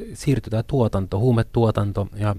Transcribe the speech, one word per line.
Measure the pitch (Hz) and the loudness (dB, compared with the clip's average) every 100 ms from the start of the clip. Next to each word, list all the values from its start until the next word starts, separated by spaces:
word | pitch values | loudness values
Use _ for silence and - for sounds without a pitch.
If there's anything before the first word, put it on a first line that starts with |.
| 110 | -12
siirtyi | 107 143 123 104 | -4 -2 -2 0
tämä | 110 | -4
tuotanto, | - 139 110 98 92 104 | 0 0 2 0 -2 0
huumetuotanto | 127 117 - 120 113 104 101 98 98 98 | 2 2 2 2 2 2 0 -2 -4 -2
ja, | 104 | -2